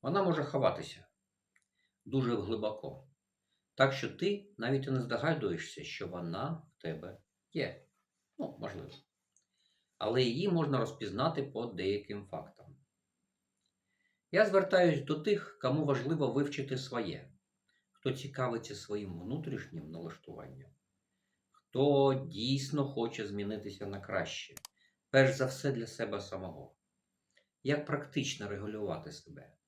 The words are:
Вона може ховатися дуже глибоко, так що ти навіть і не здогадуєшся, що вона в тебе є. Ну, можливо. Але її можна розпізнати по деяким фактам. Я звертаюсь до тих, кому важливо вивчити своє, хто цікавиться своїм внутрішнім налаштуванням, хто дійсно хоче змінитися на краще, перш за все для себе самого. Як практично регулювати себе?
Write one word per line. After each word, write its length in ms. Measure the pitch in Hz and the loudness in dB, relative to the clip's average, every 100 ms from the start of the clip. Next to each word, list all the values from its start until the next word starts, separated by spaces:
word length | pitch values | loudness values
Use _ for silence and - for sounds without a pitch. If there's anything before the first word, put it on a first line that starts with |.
Вона 220 | 131 190 | 2 4
може 200 | 185 156 | 4 4
ховатися 600 | 135 139 110 - - - - _ _ _ _ _ _ _ _ _ - | 2 4 2 2 -8 -12 -20 _ _ _ _ _ _ _ _ _ -2
дуже 300 | 131 123 113 | 0 2 0
глибоко, 720 | 98 110 107 - - - - _ _ _ _ _ _ - | 0 -2 -2 -4 -10 -12 -20 _ _ _ _ _ _ 2
так 180 | 139 | 2
що 160 | 135 113 | 4 -6
ти 400 | - 180 202 - - | -2 0 0 -6 -6
навіть 300 | 117 135 139 | 0 0 2
і 40 | |
не 100 | 131 | 0
здогадуєшся, 840 | 110 117 160 147 104 85 - - | 0 0 2 2 0 -2 -6 -10
що 240 | - - 87 | -10 -8 -8
вона 560 | 90 85 90 143 165 - _ | -6 -6 -4 -4 -6 -10 _
в 40 | |
тебе 360 | - 80 87 101 _ _ _ | -6 -6 -10 -16 _ _ _
є. 320 | 170 131 - _ _ _ _ _ - | -4 -4 -6 _ _ _ _ _ -10
Ну, 200 | - - | -10 -8
можливо. 300 | 104 92 67 - _ _ _ _ _ _ _ _ _ _ | -10 -10 -12 -18 _ _ _ _ _ _ _ _ _ _
Але 260 | 107 123 | 2 4
її 260 | 123 123 196 | 4 2 2
можна 280 | 170 143 135 | 2 4 2
розпізнати 680 | 113 - 104 98 151 156 | 0 -4 -6 0 0 0
по 220 | 135 107 117 | -4 -4 -6
деяким 640 | 92 95 101 - 101 98 | -2 0 0 -2 -10 -8
фактам. 480 | - - - - - _ _ _ _ _ _ _ _ _ _ _ _ _ _ _ | -10 -12 -20 -20 -20 _ _ _ _ _ _ _ _ _ _ _ _ _ _ _
Я 140 | 180 214 | 6 8
звертаюсь 560 | 190 190 185 175 139 | 6 6 6 8 6
до 140 | 131 156 | 0 0
тих, 440 | 214 202 - - | 2 2 0 -4
кому 240 | - 151 143 | 0 2 2
важливо 460 | 131 127 160 135 | 2 2 2 2
вивчити 460 | 131 143 - 131 127 | 2 0 -2 -4 -4
своє, 540 | - 120 98 - - - _ _ _ _ _ | -4 -4 -4 -6 -12 -20 _ _ _ _ _
хто 200 | _ 135 | _ -4
цікавиться 640 | 135 135 - 127 117 - 98 | -4 -6 -2 -2 -2 -6 -12
своїм 440 | - 104 101 87 | -6 -4 -4 -8
внутрішнім 720 | 92 147 - - - 82 110 | -6 -6 -4 -6 -8 -12 -10
налаштуванням, 800 | 82 85 - - - 135 131 135 _ _ _ _ _ _ _ _ | -10 -10 -12 -16 -14 -14 -16 -20 _ _ _ _ _ _ _ _
хто 640 | _ _ 127 143 139 139 | _ _ 4 6 8 6
дійсно 800 | 135 - - 120 135 - 151 139 | 4 -2 -4 0 0 0 0 0
хоче 340 | - 113 - 101 | 0 -2 -2 -6
змінитися 580 | 101 101 107 104 - 101 | -4 -4 -4 -8 -8 -8
на 140 | 98 | -8
краще, 560 | - 95 85 - - - - _ _ _ _ | -4 -2 -2 -6 -12 -16 -18 _ _ _ _
перш 260 | 135 131 - | 6 6 4
за 100 | 131 | -2
все 260 | - 147 | 0 -2
для 160 | 117 113 | -2 -6
себе 340 | - 107 101 | -6 -4 -4
самого. 540 | 98 95 92 - - _ _ _ _ _ _ _ _ _ | -6 -8 -8 -12 -18 _ _ _ _ _ _ _ _ _
Як 220 | 131 147 147 | -2 -2 0
практично 640 | 147 - - - - 101 | -4 -2 -2 -2 -4 -6
регулювати 600 | 101 104 107 101 80 - | -6 -6 -4 -4 -4 -8
себе? 420 | - - - - _ | -16 -16 -20 -20 _